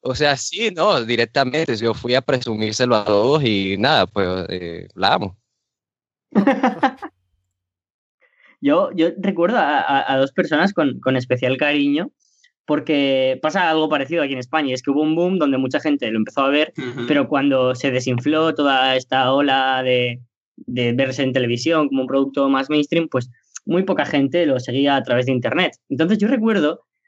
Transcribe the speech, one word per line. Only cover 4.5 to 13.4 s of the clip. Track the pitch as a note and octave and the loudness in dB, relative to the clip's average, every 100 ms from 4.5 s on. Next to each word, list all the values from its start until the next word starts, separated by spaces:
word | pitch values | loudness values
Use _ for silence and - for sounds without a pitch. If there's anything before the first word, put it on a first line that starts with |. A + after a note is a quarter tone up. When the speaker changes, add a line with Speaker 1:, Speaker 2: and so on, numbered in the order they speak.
| F#2 F2 E2 F#2 - | -8 -8 -10 -14 -2
Speaker 1:
la | F#2+ | 0
amo. | E3+ G#2 F#2+ _ _ _ _ _ _ _ _ _ | 0 -2 -10 _ _ _ _ _ _ _ _ _
Speaker 2:
<laughs> | - G#3 C4+ B3+ - C4+ - - _ _ _ _ _ _ _ _ _ _ _ _ _ _ _ | 0 2 2 0 0 -4 -4 -18 _ _ _ _ _ _ _ _ _ _ _ _ _ _ _
Yo, | C#3 D3+ G3 | 2 2 2
yo | F#3+ E3 E3+ | 2 0 0
recuerdo | G3 E3+ F3 A#3 | -4 0 0 2
a, | D3+ D3 | 2 0
a, | F#2 C#3 - | 2 0 2
a | C3+ | 0
dos | C3+ | 0
personas | - E3 D3+ F#3+ | 0 0 2 0
con, | G3+ D3 B2 | 0 -2 -2
con | C3 C3 | -2 -2
especial | B2 B2 B2+ C3 | 0 -2 0 0
cariño, | D3 D3 C#3+ C#3+ F3+ _ _ _ _ _ - | 0 2 2 0 -2 _ _ _ _ _ -4
porque | D3 - D3 C#3 C3+ C3 C3 | -4 0 0 2 2 0 0